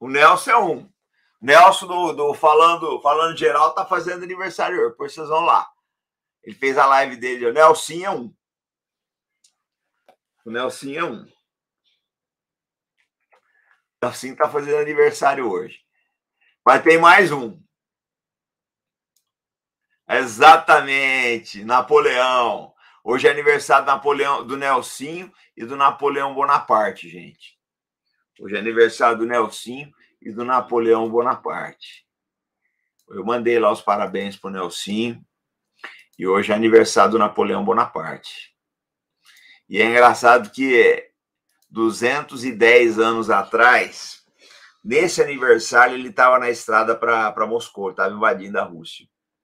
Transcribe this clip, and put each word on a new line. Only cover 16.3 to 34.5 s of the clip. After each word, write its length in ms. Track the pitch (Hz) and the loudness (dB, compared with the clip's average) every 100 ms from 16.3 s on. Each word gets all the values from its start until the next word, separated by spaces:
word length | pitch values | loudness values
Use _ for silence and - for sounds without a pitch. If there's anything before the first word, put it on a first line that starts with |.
| _ _ _ | _ _ _
Mas 180 | 120 135 | 2 4
tem 140 | 165 165 | 4 6
mais 360 | 170 196 170 | 6 6 4
um. 280 | 143 113 87 _ _ _ _ _ _ _ _ _ _ _ _ _ _ _ _ _ _ _ _ _ _ _ _ - | -2 -8 -14 _ _ _ _ _ _ _ _ _ _ _ _ _ _ _ _ _ _ _ _ _ _ _ _ -4
Exatamente. 1600 | 127 127 107 147 165 165 151 139 139 135 131 123 113 - 101 | -4 -4 4 6 6 6 2 2 -2 -2 -2 -2 -4 -8 -14
Napoleão. 1080 | 107 123 127 147 147 123 127 127 117 101 - _ _ _ | -2 -2 2 2 2 0 0 0 0 -4 -10 _ _ _
Hoje 220 | - 131 147 | -6 0 2
é 40 | |
aniversário 540 | 147 147 143 143 139 | 2 0 0 2 0
do 80 | 139 | 2
Napoleão, 540 | 139 143 143 139 127 113 | -2 -2 -2 -2 -4 -6
do 100 | 139 | -6
Nelsinho 760 | 139 127 120 - 139 175 180 _ _ - | -2 -2 -4 -12 -14 -14 -18 _ _ -18
e 80 | |
do 120 | 117 139 | -12 -2
Napoleão 580 | 139 147 143 143 139 | -2 0 -4 -4 -4
Bonaparte, 720 | 135 139 143 - 107 104 - 85 | -4 -2 -2 0 -2 -2 -6 -16
gente. 500 | 87 98 _ _ _ _ _ _ _ _ _ _ _ | -20 -20 _ _ _ _ _ _ _ _ _ _ _
Hoje 180 | 98 98 | -12 -8
é 20 | |
aniversário 600 | 110 113 113 - 123 113 | -4 2 2 2 -2 0
do 80 | 113 | -2
Nelsinho 680 | 120 107 - 113 131 147 _ _ _ | -2 -4 -8 -16 -16 -18 _ _ _
e 120 | 110 | -16
do 120 | 107 | -12
Napoleão 640 | 120 127 123 120 113 113 113 | -4 -4 -2 -2 2 0 0
Bonaparte. 960 | 117 123 123 - 85 76 - - - _ _ _ _ _ _ _ _ _ _ _ | -2 -4 -6 -10 -12 -14 -16 -20 -20 _ _ _ _ _ _ _ _ _ _ _
Eu 160 | 101 | -10
mandei 340 | 101 120 113 117 | -6 -4 0 2
lá 120 | 107 | 0
os 100 | 107 | 0
parabéns 560 | - 104 98 98 98 98 | -2 -4 -4 -6 -8 -12
pro 140 | 98 | -14